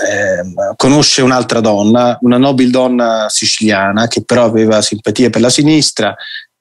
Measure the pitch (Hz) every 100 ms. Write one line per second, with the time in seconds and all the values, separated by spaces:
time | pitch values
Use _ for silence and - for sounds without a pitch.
0 | 98 101 101 90 92 90 98 - 127 147
1 | 143 - 127 127 113 117 110 101 104 120
2 | 123 117 123 123 139 131 127 127 127 123
3 | 117 113 107 - 107 - 107 98 98 101
4 | 117 117 - 120 117 110 110 107 104 107
5 | - 104 120 110 117 139 147 156 135 -
6 | 104 98 - - - _